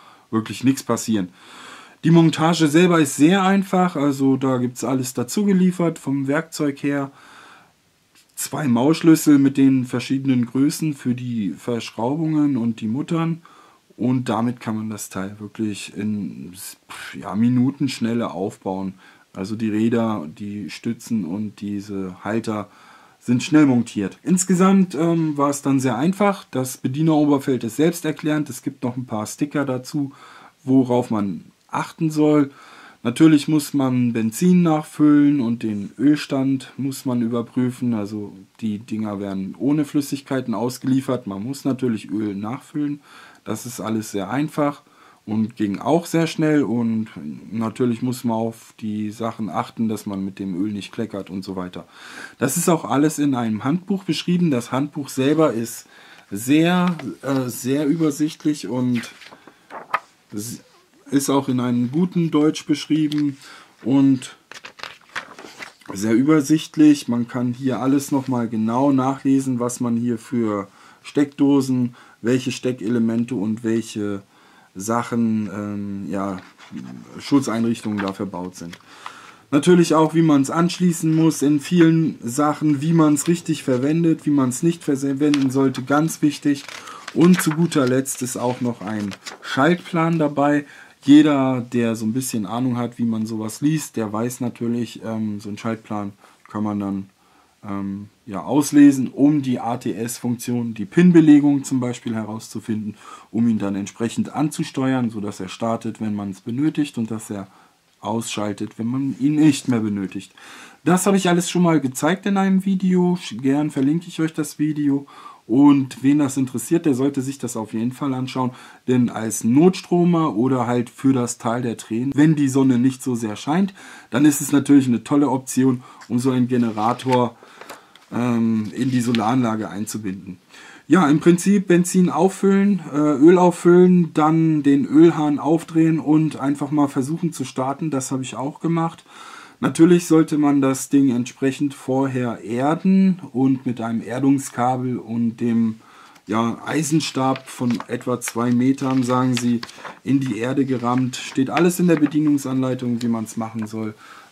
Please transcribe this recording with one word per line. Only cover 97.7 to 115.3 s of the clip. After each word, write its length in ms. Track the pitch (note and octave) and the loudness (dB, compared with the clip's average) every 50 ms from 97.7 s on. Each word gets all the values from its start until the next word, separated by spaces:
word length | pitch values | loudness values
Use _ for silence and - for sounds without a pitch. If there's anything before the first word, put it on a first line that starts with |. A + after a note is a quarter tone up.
| G2+ G2 G2 G2 G2 G2+ G#2 G#2 _ _ _ | -8 -8 -6 -8 -8 -10 -12 -16 _ _ _
ja, 180 | - G2 F#2 | -12 -10 -10
auslesen, 640 | D2+ F2+ B2 D3 C#3+ - D3 D3 C#3+ C#3+ C3+ C3 B2 - | -6 0 0 0 0 2 6 8 8 8 6 4 -2 -4
um 340 | - - C#3 D3 D#3 D3 | 0 2 4 4 4 2
die 160 | C3+ B2+ B2 A#2+ | 0 -2 -2 -2
A-T-S-Funktion, 1160 | - A2+ A#2+ B2 - A#2+ F2 F#2 A2+ A#2+ - - - B2 A#2+ A#2 - - B2 A#2+ A#2+ A#2 A2 | -2 -6 -6 -4 -4 -6 -6 -4 -6 -8 -8 -6 -4 -6 -4 -4 -4 -4 -4 -4 -4 -6 -6
die 100 | A2 G2+ | -8 -10
Pin-Belegung 800 | - - E3+ F3 F3+ E3+ E3 D#3 D#3 D3 C#3+ C#3+ D3 C#3+ C#3 C3+ | -2 2 6 6 8 8 8 10 10 8 8 8 4 2 2 -2
zum 160 | - C3+ C3 | -2 -2 -2
Beispiel 340 | B2 B2 A#2+ - - A#2+ A2+ | -2 -2 -6 -6 -6 -6 -6
herauszufinden, 800 | A2 G#2+ G#2+ G#2+ A2 - - - A2+ - - A2 A2 G#2+ G#2+ G#2 - - - - - - _ | -4 -6 -6 -8 -10 -12 -12 -12 -12 -6 -4 -6 -4 -4 -8 -10 -12 -20 -20 -20 -20 -20 _
um 160 | - A2+ A#2 A#2+ | -2 0 2 2
ihn 100 | A2 G#2 | 2 0
dann 160 | G2+ G2 G2+ | -2 -2 -4
entsprechend 580 | G2 G2+ - - - A#2 A2+ - - G#2+ - | -4 -6 -8 -6 -6 -6 -4 -2 -4 -6 -4
anzusteuern, 800 | - B2 D3 D3+ - - D#3 - - C#3 C3 C3 C3 B2+ B2 A2+ | -2 -4 -4 -2 -2 -6 -8 -6 -4 -4 -2 0 0 0 -2 -2
sodass 300 | A2+ G#2+ G2 G2+ F#2+ - | -4 -6 -8 -8 -8 -8
er 80 | F#2 F#2 | -10 -12
startet, 520 | - - A#2 A2+ A2+ A2+ - A2+ G#2 - | -8 -6 -4 -4 -4 -4 -4 -10 -8 -6
wenn 140 | A2 G#2+ G#2 | -8 -6 -6
man's 260 | G#2 G2+ G2+ F#2+ - | -6 -6 -8 -10 -10
benötigt 580 | _ A#2 A2+ B2+ D3 D#3 D3+ D#3 D3 C#3+ - B2 | _ -8 -4 -2 -2 -2 0 -2 -4 -4 -4 -6
und 120 | A2+ A2 | -6 -6
dass 200 | A2+ G#2+ - - | -6 -10 -8 -10
er 180 | G#2+ G2 F#2+ - _ _ _ _ _ _ _ _ _ _ | -10 -10 -10 -14 _ _ _ _ _ _ _ _ _ _
ausschaltet, 800 | - G#2 A2 A#2 A2+ - - A2 G#2 G#2 G2+ G2+ G#2 G#2+ - - | -8 -6 -4 -4 -6 -6 -6 -6 -4 -4 -4 -6 -8 -10 -8 -6
wenn 80 | A2 | -6
man 300 | A#2 B2+ C3+ C#3 C3+ - - | -4 -2 -2 -2 -4 -4 0
ihn 180 | B2 D3 D3+ | 0 0 2
nicht 300 | D3+ D3+ D#3 C3+ - - | 6 4 4 4 2 -2
mehr 140 | - B2 A2+ | -2 0 0
benötigt. 520 | G#2+ G#2+ G#2 G2+ F#2+ F#2 - G2+ F#2+ - _ - - - - - - - - _ _ | 0 -2 -2 -4 -4 -6 -8 -10 -12 -12 _ -20 -20 -20 -20 -20 -20 -20 -20 _ _
Das 220 | D3+ F3 F3+ - | 2 2 4 4
habe 100 | G#3 G3 | 2 2
ich 120 | F#3+ F#3+ F3+ | 4 2 2
alles 220 | F3 F3 F3 - | 2 2 0 0
schon 120 | - F3+ | 0 2
mal 180 | F3+ E3+ D#3+ D3+ | 4 4 4 2
gezeigt 460 | C3+ B2+ C3 - - D3+ F#3 F#3+ - | 0 -2 -4 -2 0 0 0 0 -2
in 100 | G#3 G3+ | -2 0
einem 280 | G3 F#3+ G3 F#3+ F#3+ F#3 | 0 2 2 2 2 2
Video. 540 | G3 G3 F#3 F#3+ F#3 F#3 F3+ F3+ F3+ F3+ F3+ - - G#2+ A2 | 0 -2 0 0 2 2 2 2 2 0 -2 -4 -10 -12 -4
Gern 300 | C3+ C3+ C3+ D3 D3+ D3 | -2 0 0 2 0 -2
verlinke 360 | - D3 C3+ C#3 D3+ E3+ E3+ | -2 0 0 2 0 0 -2
ich 140 | F3 - - | -6 -6 -4
euch 120 | D#3+ D#3 | -4 -4
das 280 | D#3+ - D3+ D3+ - - | -4 -6 -8 -8 -4 -4
Video. 460 | D3+ D#3 D3+ D3 D3 C#3+ C#3 C#3 C#3 - - - - - | -4 -2 -2 -2 0 0 0 -2 -4 -10 -20 -20 -20 -20